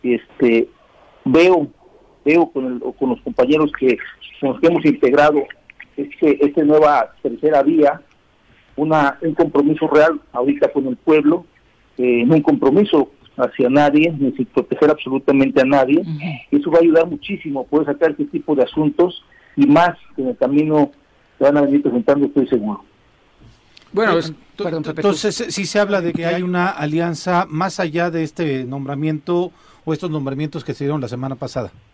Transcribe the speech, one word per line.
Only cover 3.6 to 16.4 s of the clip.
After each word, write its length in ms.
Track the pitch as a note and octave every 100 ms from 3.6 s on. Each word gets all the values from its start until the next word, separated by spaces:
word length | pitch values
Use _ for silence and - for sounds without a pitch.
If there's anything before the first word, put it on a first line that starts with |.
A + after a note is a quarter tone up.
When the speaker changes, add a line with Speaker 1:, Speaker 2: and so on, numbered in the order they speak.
| D3+ -
Speaker 1:
que, 200 | B2+ A2+ - - - -
con 120 | C#3
los 80 | B2
que 60 | E3
hemos 180 | E3+ D#3+
integrado 580 | B2+ B2+ C#3+ D3 D3 C#3 - _ _ - -
este, 480 | C#3+ - D#3 C#3+ C#3+
esta 180 | E3
nueva 500 | D3 D3+ D3+ C#3+ A2 _
tercera 400 | C#3 A#2 D3+ D3
vía, 360 | C#3 D#3+ C#3+ D#3 _ _ _ _ _ _ _ -
una, 400 | D#3 D#3 C#3 -
un 120 | E3+
compromiso 560 | - D#3 C#3+ C#3+ D3+ D#3
real 320 | D3+ D#3 D3+ _
ahorita 400 | B2+ C3 C#3+ D3+
con 160 | D3 C3
el 80 | A#2+
pueblo, 500 | - D3+ D3 F3 - _ _ _ _ -
eh, 260 | B2 A#2+ A#2+
no 100 | D#3+
un 60 |
compromiso 680 | D3 C#3+ C#3 D#3+ G#3 D#3+ C3 _ _ -
hacia 340 | B2 - B2
nadie, 440 | C#3 D3 D3 E3 D#3
ni 140 | C3+
sin 140 | - A#2+
proteger 440 | - - - D3+
absolutamente 680 | D3+ - C3+ - C#3 C3+ C#3
a 40 | C3
nadie, 340 | C#3 C3 D#3+
Speaker 2:
Ujú. 100 | F3 D3+ E3+ C#3